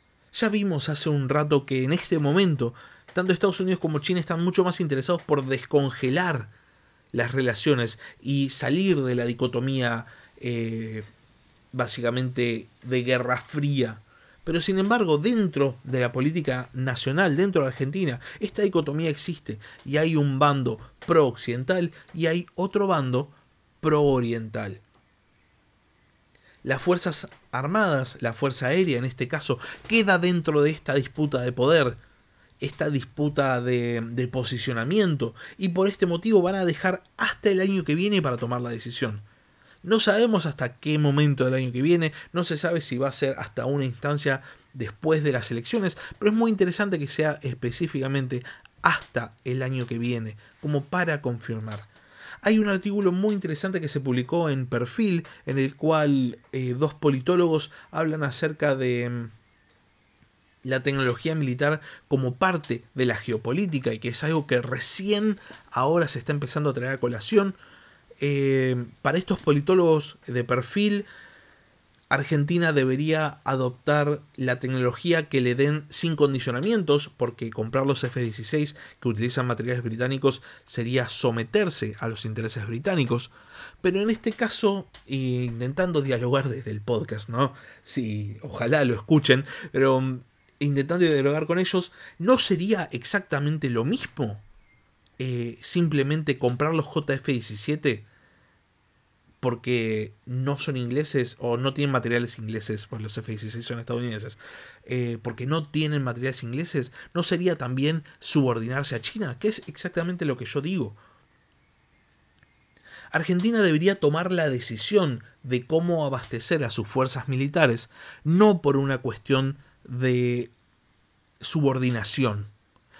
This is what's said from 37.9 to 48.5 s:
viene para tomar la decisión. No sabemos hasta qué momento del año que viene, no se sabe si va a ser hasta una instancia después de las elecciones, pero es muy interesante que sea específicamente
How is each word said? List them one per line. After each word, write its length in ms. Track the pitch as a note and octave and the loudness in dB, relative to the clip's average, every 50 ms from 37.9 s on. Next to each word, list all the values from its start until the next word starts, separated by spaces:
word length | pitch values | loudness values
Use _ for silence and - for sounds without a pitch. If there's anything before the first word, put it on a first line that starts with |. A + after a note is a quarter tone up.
| D3+ | 0
viene 260 | E3+ F#3+ G#3 G#3 F#3 D3+ | 2 2 2 2 2 2
para 140 | C3 A#2+ | 0 -2
tomar 240 | A#2 A#2+ A#2 B2 A#2+ | -2 -2 -4 -4 -4
la 100 | A#2+ A#2+ | -4 -6
decisión. 500 | A#2 A2 - A#2+ - - C3 A2 G#2 G#2 - - _ _ _ _ _ _ _ _ _ _ | -6 -8 -8 -6 -4 -2 -2 -4 -4 -6 -12 -16 _ _ _ _ _ _ _ _ _ _
No 200 | - F3+ A3 A3 | -2 2 2 4
sabemos 440 | - G#3+ G3 A3 A#3+ A#3 G#3+ F3+ D#3+ | 4 4 4 4 4 4 2 2 0
hasta 300 | D3+ C#3+ - B2+ B2 - | -2 -4 -4 -6 -6 -6
qué 240 | - - D3+ D3+ D3+ | -6 -2 0 2 2
momento 460 | D3+ C#3+ C#3 D3 D3+ D3 C3+ B2+ B2+ | 4 4 4 4 4 4 4 2 2
del 80 | B2+ C3 | 2 2
año 180 | C3 C3 B2 | 0 0 -2
que 100 | A#2+ B2+ | -2 0
viene, 300 | C#3+ E3+ F3 E3+ D#3+ D#3 - - - - - | 2 4 4 4 2 0 -4 -6 -12 -6 -4
no 100 | F3 E3+ | -2 -2
se 140 | - D#3+ | -2 -2
sabe 240 | D3 - E3 E3+ D#3+ | -2 -2 0 -2 -2
si 160 | - - B2+ | -2 -2 -2
va 100 | B2 C3+ | -2 -2
a 60 | C3+ - | -2 0
ser 220 | - D3 C3+ C3 | 0 0 0 -2
hasta 280 | - - - - A#2+ A#2+ | -2 -8 -8 -6 -4 -2
una 200 | C3 C#3+ C#3+ C3+ | 0 0 0 0
instancia 560 | B2+ A#2+ - - C#3+ D3 C#3+ - C#3+ C3+ C3+ - - - - _ _ - | -2 -4 -4 -2 -2 -2 0 0 0 -2 -2 -4 -12 -20 -20 _ _ -10
después 500 | B2+ A2+ G2+ G#2+ - - D#3 D#3+ D#3 D3 | -8 -8 -8 -8 -2 0 2 2 2 2
de 80 | D3 | 2
las 200 | B2+ A#2 - - | 0 0 -2 -4
elecciones, 460 | A#2+ A#2 A#2+ - A#3 G#3+ G3 E3+ - - - - - - | -4 -4 -4 -2 -2 0 0 -2 -4 -6 -12 -16 -4 0
pero 120 | G3+ G#3 | 0 2
es 60 | G#3+ | 2
muy 140 | A3+ A#3 A3+ | 4 2 2
interesante 480 | G#3+ G3 F#3 F3+ E3+ - G#3 G3 F3+ D3+ | 2 2 2 2 0 -2 -2 -2 -2 -2
que 80 | C#3+ | -2
sea 320 | C#3 - - D#3 D3+ - - - | -2 -2 0 0 0 -2 -4 -6
específicamente 1000 | B2+ A#2 - B2 A#2+ - - F3 D#3+ - C3+ C3 C3+ C#3 C#3 C3 B2+ B2+ B2 B2 - | -8 -6 -4 -4 -4 -4 -4 -4 -4 -4 -4 -2 -2 -2 -2 -2 -2 -4 -6 -8 -10